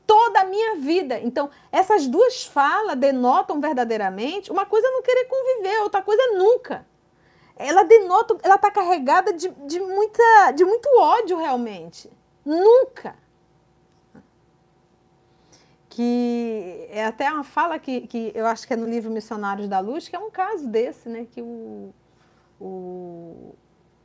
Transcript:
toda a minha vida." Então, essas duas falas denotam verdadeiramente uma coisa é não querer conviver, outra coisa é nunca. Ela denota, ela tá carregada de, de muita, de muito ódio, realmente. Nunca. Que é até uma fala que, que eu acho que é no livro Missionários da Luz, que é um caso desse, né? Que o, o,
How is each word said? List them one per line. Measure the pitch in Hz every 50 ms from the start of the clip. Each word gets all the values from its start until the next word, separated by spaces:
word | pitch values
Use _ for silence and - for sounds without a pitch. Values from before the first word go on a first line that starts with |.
| _
toda | - 427 427 466 453 392 403
a | 381
minha | 381 381 415 453 440 427
vida." | 330 254 277 330 370 320 262 247 -
Então, | - 240 247 311 285 285 - _ _ _
essas | - 311 381 403 427 392 277
duas | 254 240 359 494 494 - - -
falas | - - 285 277 285 330 403 440 392 302 254
denotam | 254 277 269 254 247 247 262 359 381 381 339 294
verdadeiramente | 277 302 311 247 240 226 226 214 202 190 190 196 226 285 349 403 - -
uma | 302 392 392
coisa | 392 403 440 427 523
é |
não | 523 523
querer | 508 494 508 508 494
conviver, | 508 523 539 508 508 523 466 370 381 415 453
outra | 415 415 415 392
coisa | 381 403 440 415
é | 523 508 427 359
nunca. | 370 427 494 494 - - 277 - - _ _ _ _ _ _ _ _ _ _ _ _ _ _
Ela | - - 269 320 381 415
denota, | 320 453 453 392 359 359 415 453 - 370 349 -
ela | 349 392 392
tá | 403 415
carregada | 415 415 370 349 359 330 254 262 302 370 381 415 359
de, | 320 320 370
de | 262 - 285 285 320 359
muita, | 392 370 381 392 427 427 - - 466 453 453 427 370 277
de | 247 294 359
muito | 359 427 480 - 587 539 453
ódio, | 349 302 349 480 453 330 370 330
realmente. | 330 294 262 247 240 226 202 175 160 170 - - - - - _ _ _ _ _ _
Nunca. | 285 302 339 381 427 466 523 508 523 - - - 202 - - _ _ _ _ _ _ _ _ _ _ _ _ _ _ _ _ _ _ _ - _ _ _ _ _ _ _ _ _ _ _ _ _ _ _ _ _ _ _ _ _ _ _ _ _ _ _ _ _ _ _ _ _ _
Que | - - 240 240 240 240 240 240 240 233 233 233 220 214 180 185 175 - - -
é | 202 214 220
até | 220 - - 285 277
uma | 311 302 269
fala | - - 294 320 339 320 -
que, | - 285 254 247 - -
que | - 233 226 214 -
eu | 226 220 226
acho | 220 220 - -
que | 247
é |
no | 226 226 226
livro | 233 240 220 220
Missionários | 220 220 214 - 226 214 208 202 202 202 208 202
da | 196 190
Luz, | 190 208 262 339 330 -
que | -
é | 349
um | 415 440
caso | - - 370 403 453 359 294 233
desse, | 214 226 240 277 - - - 233
né? | 233 226 240 233
Que | _ 247
o, | 233 233 233 226 226 220 214 208 196 196 - _ _ _ _ _ _ _ _ _ _ _ _ _
o, | 190 190 190 185 180 180 180 180 180 175 170 170 170 165 165 - - - - _ _ _ _ _ _ _ _ _